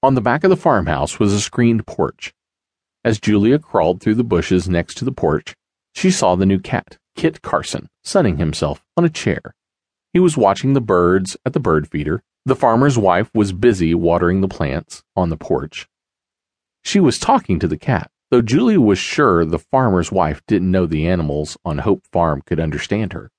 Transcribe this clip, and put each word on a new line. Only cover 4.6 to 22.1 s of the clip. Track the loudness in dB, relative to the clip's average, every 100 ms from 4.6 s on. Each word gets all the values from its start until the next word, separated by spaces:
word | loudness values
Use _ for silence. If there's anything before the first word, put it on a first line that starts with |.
| 0
next | -4 -4 -8
to |
the | -8
porch, | -4 -2 -2 -6 -20 _ _ _
she | -2 -2
saw | 2 2 2
the | 2
new | 0
cat, | -2 -8 -8 -20 _ -4
Kit | -4 -4
Carson, | -4 -4 -4 -12 -12 _
sunning | -2 0 0 0
himself | -2 -2 -4 -6 _ -2
on |
a | -2
chair. | -2 -4 -4 -6 _ _ _ _ _ _
He | 2
was | 2 4
watching | 2 2 0
the | 0
birds | 2 2 4 2 0 -6 -6
at |
the | -4
bird | 0 0 0
feeder. | -6 -6 -6 _ _ -4
The | 0
farmer's | 2 4 2 2
wife | 2 2 0
was | 0 -2
busy | 2 0 2 0
watering | 2 2 2 2 0
the | -2
plants | -4 -4 -4 -10 -20 _ -4
on | -2
the | -4
porch. | -4 -4 -4 -16 -20 _ _ _ _ _ _ _ _ _
She | -2 2
was | 2 2
talking | 0 0 0 -2
to | -2
the | -4
cat, | -2 -4 -4 _ _
though | 0
Julia | 2 2 2 4
was | 4 2
sure | -2 0 2 2
the | 2 -2
farmer's | _ 0 2 0 0
wife | -2 -2 -4 -2
didn't | -2 2
know | 0 0
the | -2 0
animals | -2 -2 -4 -6 -8 -8
on | -4
Hope | -2 -2
Farm | _